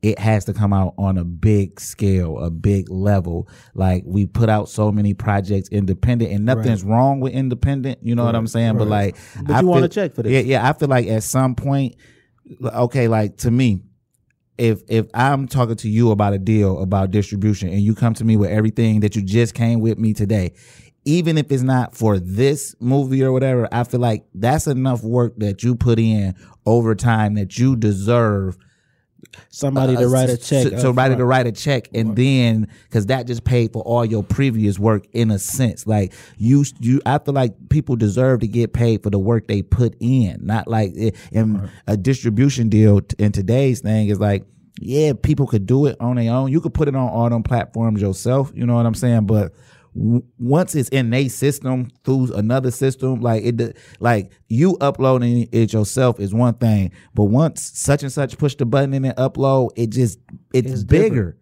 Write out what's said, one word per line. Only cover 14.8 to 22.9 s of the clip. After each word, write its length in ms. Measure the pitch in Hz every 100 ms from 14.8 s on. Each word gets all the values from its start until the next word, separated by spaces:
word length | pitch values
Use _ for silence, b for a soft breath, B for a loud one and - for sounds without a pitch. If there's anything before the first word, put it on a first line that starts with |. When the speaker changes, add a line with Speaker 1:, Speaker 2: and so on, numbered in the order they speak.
| -
Speaker 1:
if 180 | 113 107
I'm 320 | - 131 139 135
talking 300 | 135 120 113
to 120 | 110
you 220 | 107 120
about 220 | 104 104
a 60 | 98
deal, 400 | 95 110 98 87
about 300 | 95 98 95
distribution, 560 | 104 101 104 107 101 92
and 120 | 98
you 140 | 101
come 180 | 110 117
to 100 | 113
me 120 | 110 110
with 140 | 98
everything 500 | 107 110 110 113 107
that 140 | 104
you 80 | 107
just 320 | 98 107 117
came 240 | - 117 117
with 200 | 113 104
me 140 | 110
today, 400 | 104 104 107 87 - b b b _
even 340 | - 165 165 156
if 140 | 143
it's 100 | 135
not 320 | 131 131 120
for 240 | - 113 101
this 560 | 90 95 135 151 - -
movie 420 | 120